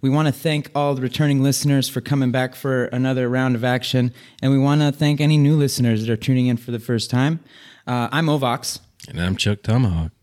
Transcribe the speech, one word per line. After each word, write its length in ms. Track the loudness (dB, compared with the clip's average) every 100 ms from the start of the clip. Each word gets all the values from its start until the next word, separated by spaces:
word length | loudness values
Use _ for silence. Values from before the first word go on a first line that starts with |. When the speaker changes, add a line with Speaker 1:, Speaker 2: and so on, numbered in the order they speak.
Speaker 1:
We 80 | 2
wanna 240 | 2 0
thank 360 | 0 -2 -2 -4 -2
all 180 | -2
the 80 | -2
returning 400 | -4 0 2 2
listeners 460 | 2 0 2 2 0
for 120 | -4
coming 280 | -2 0 0
back 220 | 0 -2
for 320 | -4 -4 -2 -2
another 440 | -2 -2 0 0
round 260 | 0 0 0
of 80 |
action. 500 | 0 -2 0 0 0 -4 -20 -4
And 100 | 0
we 80 | 2
wanna 320 | 4 4 2
thank 300 | 0 0 2
any 160 | 2 4
new 180 | 4 4
listeners 500 | 2 0 0 2 0
that 60 |
are 60 | -2
tuning 300 | 0 2 2
in 100 | 0
for 120 | -4
the 80 | -10
first 300 | -2 -2 0
time. 300 | 0 0 -2 -8 -20 -20 -18 -6
Uh, 220 | -4 -2
I'm 140 | -2 0
Ovox. 520 | 0 0 -2 -6 -12 _ _ -14
Speaker 2:
And 120 | -4
I'm 140 | -2 0
Chuck 240 | -2 -2
Tomahawk. 480 | 0 0 2 0 -4 _